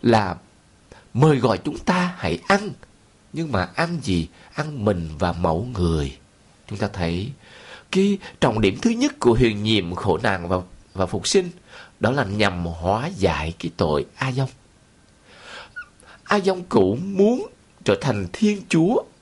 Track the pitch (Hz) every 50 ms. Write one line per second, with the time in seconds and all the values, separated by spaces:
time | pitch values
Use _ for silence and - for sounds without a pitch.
0 | - 123 113 110 104 92 87 - _ _ _ _ _ _ _ _ _ _ - -
1 | _ _ _ 110 139 160 151 131 110 131 214 185 - 160 147 - - - 185 180
2 | 180 180 180 - - 175 175 175 - - 196 202 208 208 143 - - _ _ _
3 | _ _ _ _ _ _ - 143 165 156 127 98 90 90 - - 160 170 175 165
4 | 120 - 95 85 80 76 _ - - - - - 151 151 151 135 104 107 104 87
5 | 82 80 76 71 - 87 82 85 87 - - 90 110 123 127 104 87 85 82 78
6 | 71 67 65 - _ _ _ _ _ _ _ _ _ - 107 101 107 98 - 92
7 | 87 82 85 87 98 135 143 - - - - - - - - - - _ - 185
8 | 196 202 202 196 - - - - - 139 113 107 - 98 - - - 233 226 226
9 | 254 294 - - - 120 117 113 127 113 107 104 104 107 110 104 92 85 90 85
10 | - 104 85 78 113 110 98 92 87 87 92 92 90 - - - - _ _ 92
11 | 95 87 - 101 87 - - 202 185 180 170 - _ _ - - - - _ _
12 | - 107 131 143 127 95 98 104 107 101 90 87 87 85 82 80 82 90 98 110
13 | 127 165 202 - 92 90 78 71 78 80 85 - - 85 - - 101 80 76 73
14 | 62 - - - - 131 127 127 135 131 - - _ _ _ _ _ _ _ _
15 | _ _ _ _ _ _ - - - - - - - - _ - - - _ _
16 | - - - - _ - 202 208 185 190 190 185 180 - - 123 95 92 101 131
17 | 175 196 196 185 196 214 240 269 403 494 - _ _ _ _ _ - - - -
18 | - 143 117 101 98 87 - - - 208 208 202 185 - - 170 160 180 247 427
19 | - - _ _